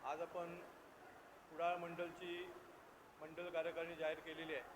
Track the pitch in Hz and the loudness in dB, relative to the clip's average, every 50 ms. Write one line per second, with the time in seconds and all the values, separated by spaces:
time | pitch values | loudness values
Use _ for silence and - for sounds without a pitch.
0 | - 127 151 156 170 165 - 180 175 170 170 175 - - - - - - - - | 2 2 2 2 2 2 2 0 0 0 -2 -4 -6 -10 -12 -12 -14 -16 -16 -14
1 | - - - - - - - - - - 156 156 170 175 180 175 175 170 170 165 | -14 -14 -14 -14 -14 -14 -16 -16 -14 -8 2 6 8 8 8 6 2 0 0 0
2 | 175 170 170 170 180 175 175 175 185 - - - - - - - - - - - | 0 0 0 -4 -4 -2 -2 -2 -2 -4 -6 -10 -12 -12 -14 -14 -14 -16 -16 -16
3 | - - - - 156 156 160 165 175 175 175 160 160 170 165 160 165 170 170 156 | -16 -18 -12 -10 -8 -6 -4 -2 -2 2 4 4 4 6 4 2 0 0 0 2
4 | 165 156 160 156 156 165 156 156 165 160 156 131 120 - - | 4 2 2 2 -2 -4 -4 -2 0 0 0 0 0 -4 -10